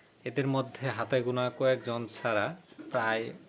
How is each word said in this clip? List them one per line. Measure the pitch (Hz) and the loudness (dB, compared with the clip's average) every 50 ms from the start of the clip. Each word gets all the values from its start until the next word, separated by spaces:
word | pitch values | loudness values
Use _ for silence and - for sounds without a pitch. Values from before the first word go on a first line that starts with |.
| - - - - - | -20 -20 -18 -12 -10
এদের | 123 117 147 131 | -2 0 0 2
মধ্যে | 139 135 135 123 120 - - 135 131 | 2 2 2 0 -2 -4 -4 -4 -4
হাতে | 107 113 113 113 135 127 | -2 -2 0 2 2 2
গোনা | 117 123 123 127 123 123 - | 2 2 0 0 0 -2 0
কয়েকজন | - 135 131 131 120 120 123 117 117 117 | 2 4 4 4 2 0 -2 -4 -4 -4
ছাড়া | 107 - - - 120 107 104 104 147 175 - - - - - - - | -6 -6 -4 -2 0 2 2 2 0 -2 -8 -14 -20 -18 -18 -8 -4
প্রায় | 127 123 113 110 113 113 117 123 - - - | -2 0 2 2 2 0 -2 -4 -8 -12 -18